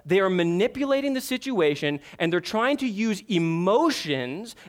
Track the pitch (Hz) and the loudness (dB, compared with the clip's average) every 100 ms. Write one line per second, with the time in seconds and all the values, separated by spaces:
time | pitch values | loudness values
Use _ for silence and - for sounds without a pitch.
0 | 147 185 190 180 170 175 233 262 277 277 | 0 2 4 2 2 2 0 0 0 0
1 | 277 262 - 254 269 220 151 143 147 147 | 0 -2 -2 -6 -2 0 2 2 -2 -4
2 | - - 165 175 - 214 247 277 262 196 | -8 -4 -2 -2 -2 -2 0 0 -2 -2
3 | 226 190 - 175 165 165 180 240 330 - | -2 -2 0 0 2 0 2 4 4 0
4 | 156 135 123 156 226 - | -2 -4 -4 -8 -12 -16